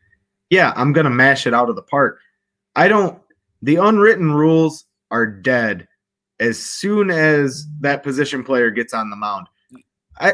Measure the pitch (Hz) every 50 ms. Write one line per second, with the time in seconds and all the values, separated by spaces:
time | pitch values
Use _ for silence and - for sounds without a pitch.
0 | _ _ _ _ _ _ _ _ _ _ 170 190 170 123 - - 127 143 143 165
1 | 156 139 120 123 131 139 135 - - 127 117 120 123 117 110 95 - _ - 143
2 | 139 113 - - _ _ _ _ _ _ _ _ _ _ _ - 170 190 214 214
3 | 196 165 - - _ _ _ _ _ _ _ _ - 127 151 170 190 208 220 208
4 | 202 220 226 190 175 156 147 147 151 160 160 160 160 156 151 - - _ _ _
5 | _ _ 117 120 113 110 104 98 90 131 127 123 117 107 101 87 82 _ _ _
6 | _ _ _ _ _ _ _ _ 113 117 113 - - - - - - 202 208 208
7 | 202 190 180 160 156 156 151 147 143 135 123 - - - - - 139 143 143 139
8 | - 143 135 135 147 139 143 131 120 127 135 123 120 117 104 117 117 - - 113
9 | 110 104 104 101 104 104 101 95 87 _ _ _ _ _ - - _ _ _ _
10 | _ _ _ - - 190